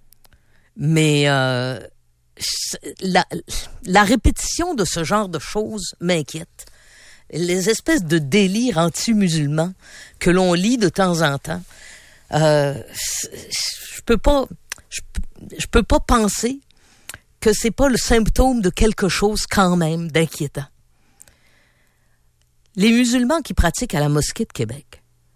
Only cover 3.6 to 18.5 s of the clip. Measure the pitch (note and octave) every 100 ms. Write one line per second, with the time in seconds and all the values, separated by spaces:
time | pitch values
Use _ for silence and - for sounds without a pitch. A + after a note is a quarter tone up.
3.6 | - - - F3+ G3 B3 - - - -
4.6 | F4 C#4+ F#3 E3+ D#3+ G#3 G3 E3 - G#3
5.6 | A3 G#3+ F3 - F3 F3 C#3+ D#3 E3 -
6.6 | - - _ - - - - D3+ F3 F#3
7.6 | F#3 A3 - D#4 E3 E3 C#3 G3 F#3+ G3+
8.6 | B3 E3 E3+ - - G#3+ F#3+ D#3+ C#3+ D#3
9.6 | E3+ F#3 - - - - E3+ F3+ F#3 F3
10.6 | G3+ B3+ F#3 - F#3 E3 D#3+ C#3 - F3+
11.6 | - - - - - - - D3+ D#3 D3+
12.6 | C#3+ C3+ - - - - - - - -
13.6 | - - - - - A3+ - C#4+ - -
14.6 | _ - - - - - - - - -
15.6 | - A3+ G#3 D4+ - B3 G#3 - A#3 C4+
16.6 | - _ _ _ - - _ _ A3 G#3+
17.6 | A#3 - C#4 A#3 - A3+ G3+ - B3+